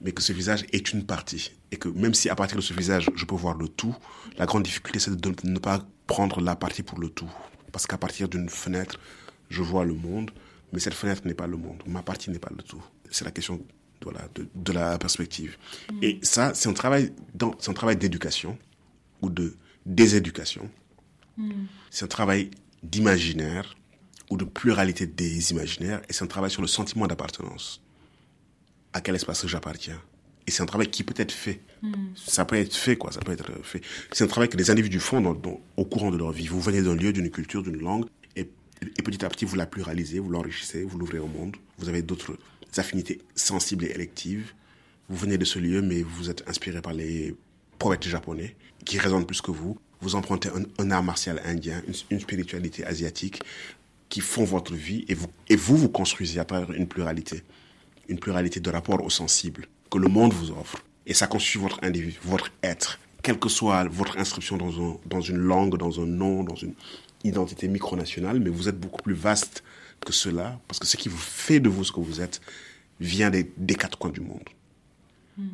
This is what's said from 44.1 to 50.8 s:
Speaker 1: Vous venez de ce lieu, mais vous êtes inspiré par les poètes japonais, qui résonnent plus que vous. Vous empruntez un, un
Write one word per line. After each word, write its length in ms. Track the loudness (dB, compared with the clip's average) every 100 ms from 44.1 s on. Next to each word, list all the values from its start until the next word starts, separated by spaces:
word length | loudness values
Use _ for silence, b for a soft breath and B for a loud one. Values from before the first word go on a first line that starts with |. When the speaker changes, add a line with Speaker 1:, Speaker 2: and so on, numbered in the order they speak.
| -8 -6 -4 -6 -14 b b b b -10
Speaker 1:
Vous 80 | -4
venez 220 | 2 2
de 60 |
ce 140 | 2 2
lieu, 240 | 2 2
mais 200 | 2 0
vous 280 | -2 -4 -6
êtes 180 | -6 -6
inspiré 320 | -6 -4 -6
par 120 | -6
les 420 | -6 -4 -4 -4 -6 _ _ _ 0
poètes 260 | 2 2 0
japonais, 480 | -4 -4 -6 -8 -10 B B
qui 120 | -4 2
résonnent 300 | 4 4 2
plus 140 | -2
que 100 | -4
vous. 260 | -4 -4 -8 _ -8
Vous 140 | -2
empruntez 360 | -2 0 0 0
un, 120 | -4 -4
un 120 | 0